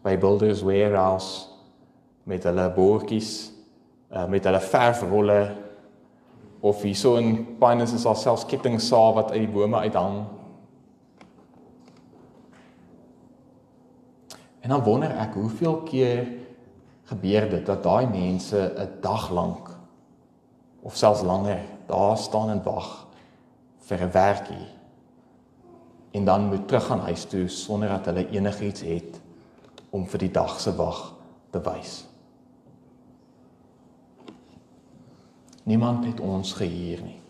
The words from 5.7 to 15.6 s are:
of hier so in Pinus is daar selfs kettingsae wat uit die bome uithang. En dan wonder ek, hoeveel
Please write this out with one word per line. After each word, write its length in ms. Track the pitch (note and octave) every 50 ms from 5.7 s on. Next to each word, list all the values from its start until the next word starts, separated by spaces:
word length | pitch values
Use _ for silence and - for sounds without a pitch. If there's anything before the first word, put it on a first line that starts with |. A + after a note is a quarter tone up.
| - - - - - _ _ _ _ _ _ _ - - - - - -
of 200 | - G#2 G2+ - -
hier 100 | G#2 G2
so 220 | - - C3 A#2+ A#2
in 380 | A#2 A2+ A2 A2 - - - -
Pinus 320 | C3 A#2+ A#2+ A#2+ A#2+ A#2 A#2
is 140 | A2+ -
daar 80 | A#2+ A2
selfs 300 | - - B2+ A2+ A2 -
kettingsae 680 | - - C3+ - B2+ A#2 A2+ A2+ - B2+ A#2 A2 A2+ G#2
wat 140 | G#2+ G#2+ - -
uit 60 | A2
die 100 | A2 G#2
bome 320 | G2+ G2+ G2+ G#2+ A#2 G#2+ E2
uithang. 400 | A2 - F#2 F2 G2 G2+ G#2 G#2+ G#2+ - - - - - - - _ - _ _ _ _ _ _ _ _ _ - - _ - - _ _ - - - - _ - - - - - - - - - - _ - - _ - - - - _ _ - - - - - _ _ _ - - - _ _ _ _ _ _ _ _ _ _ _ _ _ _ _ _ _ _ _ - - - _ _ _
En 80 | - A#2+
dan 140 | C3+ C#3+ A#2
wonder 260 | G#2 A2+ C3+ D#3 D#3
ek, 240 | - A#2 A2 G#2+ -
hoeveel 460 | F#2+ G#2 A2+ - -